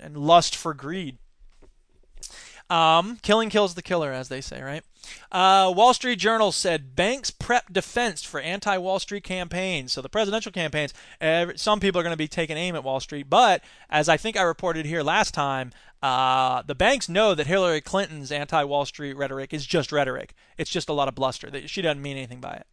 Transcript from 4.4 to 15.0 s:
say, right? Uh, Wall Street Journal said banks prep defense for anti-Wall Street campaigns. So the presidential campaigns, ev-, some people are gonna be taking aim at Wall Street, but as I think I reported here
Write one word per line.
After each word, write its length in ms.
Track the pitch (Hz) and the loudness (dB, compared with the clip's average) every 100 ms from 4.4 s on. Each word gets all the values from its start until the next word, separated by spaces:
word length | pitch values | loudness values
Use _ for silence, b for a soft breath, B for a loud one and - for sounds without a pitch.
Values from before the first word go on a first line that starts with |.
say, 200 | - 127 | -10 -12
right? 200 | 135 151 - _ B B B | -10 -10 -12 _ B B B
Uh, 400 | 185 190 196 190 | 2 6 8 6
Wall 200 | 180 240 | 6 6
Street 240 | 240 254 214 | 6 0 0
Journal 340 | 202 226 208 | 2 4 2
said 420 | - 185 160 135 | 2 0 -2 -2
banks 360 | 131 190 269 - | 0 0 0 -6
prep 420 | - - 240 - | -6 0 0 0
defense 500 | 185 - 240 240 160 | -4 -2 -2 -2 -4
for 180 | - 147 | -8 -8
anti-Wall 580 | 151 196 208 185 180 190 | -6 -4 -2 -2 0 -2
Street 260 | - 202 | -4 -8
campaigns. 680 | - 185 175 175 190 160 127 | -6 -6 -6 -4 -4 -4 -4
So 100 | - | -8
the 80 | 135 | -4
presidential 420 | 214 202 220 208 | -2 0 -2 -4
campaigns, 400 | 180 160 151 143 - B B | -4 -4 -2 -4 -8 B B
ev-, 400 | 160 165 175 - | 0 2 0 -2
some 220 | 214 208 | 0 0
people 180 | 196 180 | 2 0
are 60 | |
gonna 120 | 170 160 | -2 -2
be 120 | 156 | -4
taking 300 | - 160 156 | -4 -4 -4
aim 160 | 180 | -6
at 100 | 160 | -6
Wall 160 | 131 135 | -4 -6
Street, 300 | - 147 139 | -6 -10 0
but 340 | 185 233 - - B B | 4 6 4 -2 B B
as 220 | 151 151 | 0 4
I 80 | 156 | 2
think 180 | 220 220 | 2 0
I 60 | |
reported 420 | 175 160 185 160 | 0 0 -2 -4
here 180 | 147 165 | -4 -4